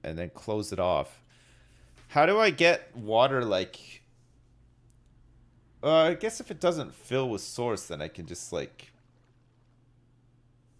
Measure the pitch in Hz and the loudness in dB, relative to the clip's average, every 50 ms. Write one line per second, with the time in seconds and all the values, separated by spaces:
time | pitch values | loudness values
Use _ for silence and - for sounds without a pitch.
0 | - 76 80 82 87 - - - - 110 107 107 101 - 98 92 90 92 82 71 | -10 -10 -8 -8 -10 -10 -12 -12 -8 -6 -6 -4 -6 -6 -4 -2 0 2 2 0
1 | - - - - _ _ _ - _ _ - - - _ - - - - - - | 0 -4 -10 -20 _ _ _ -20 _ _ -20 -20 -20 _ -20 -20 -20 -20 -20 -20
2 | - - - 147 156 175 202 220 220 202 143 131 170 175 170 - - - - 120 | -16 -2 2 2 4 4 4 4 4 2 4 4 4 4 4 2 -2 -10 -16 -10
3 | 107 107 110 113 127 135 135 127 120 110 95 92 92 - - - - - - - | -4 2 4 4 4 4 4 0 0 0 0 0 -2 -4 -8 -16 -20 -20 -20 -20
4 | _ _ _ _ _ _ _ _ _ _ _ _ _ _ _ _ _ - _ _ | _ _ _ _ _ _ _ _ _ _ _ _ _ _ _ _ _ -20 _ _
5 | _ _ _ _ - - _ - - _ _ _ _ _ _ - - 151 160 160 | _ _ _ _ -20 -20 _ -20 -20 _ _ _ _ _ _ -6 0 4 4 6
6 | 160 165 170 165 214 220 - - 247 - 185 151 180 175 170 156 113 71 - - | 6 4 2 -2 -4 -6 -6 -8 -10 -12 -6 -2 0 0 0 -2 -4 -10 -14 -18
7 | - - 123 135 131 123 107 92 - - - 123 120 120 107 92 - - 82 73 | -8 -4 -2 -2 -2 -2 -4 -6 -8 -8 -8 -6 -4 -4 -4 -4 -6 -8 -10 -8
8 | 76 80 - 92 80 76 87 - - - 90 76 67 - - - - - - _ | -8 -8 -10 -12 -12 -12 -12 -14 -10 -8 -6 -6 -6 -8 -12 -20 -20 -20 -20 _
9 | _ _ _ _ _ _ _ _ _ _ _ _ _ _ _ _ _ _ _ _ | _ _ _ _ _ _ _ _ _ _ _ _ _ _ _ _ _ _ _ _
10 | _ _ _ _ _ _ _ _ _ _ _ _ _ _ _ | _ _ _ _ _ _ _ _ _ _ _ _ _ _ _